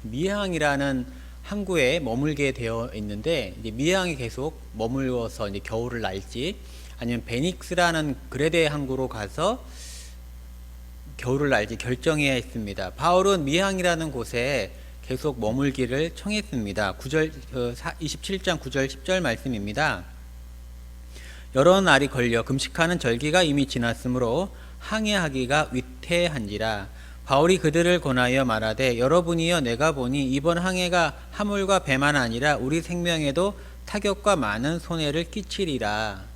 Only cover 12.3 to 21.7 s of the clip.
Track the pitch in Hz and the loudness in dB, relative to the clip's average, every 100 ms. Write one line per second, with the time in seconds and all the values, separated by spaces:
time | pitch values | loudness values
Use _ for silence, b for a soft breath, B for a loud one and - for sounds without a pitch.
12.3 | 131 117 120 104 98 92 - 151 180 196 | 2 -2 -6 -6 -6 -8 0 4 4 6
13.3 | 196 139 160 196 190 175 170 160 131 110 | 4 2 2 2 2 0 0 -2 -6 -4
14.3 | 120 123 139 95 B B B - 131 151 | -2 0 0 -2 B B B -8 -4 -2
15.3 | 123 110 123 139 135 123 131 165 170 202 | 0 0 2 0 2 0 0 -2 -4 -2
16.3 | 214 202 131 101 98 101 92 131 156 156 | -2 -2 -4 -2 0 0 -2 -2 0 0
17.3 | 147 - 131 120 123 165 - 151 - - | -2 -10 -4 -4 -4 -8 -6 -6 -6 -6
18.3 | 190 185 160 135 135 135 - - 185 156 | -4 0 -2 -2 0 -2 -2 -2 0 2
19.3 | 113 135 117 101 107 151 101 - - - | -2 -2 -4 -2 0 0 -2 -6 -16 -16
20.3 | - - - - - - - B B B | -16 -16 -16 -16 -16 -16 -16 B B B
21.3 | B B 127 151 | B B 6 8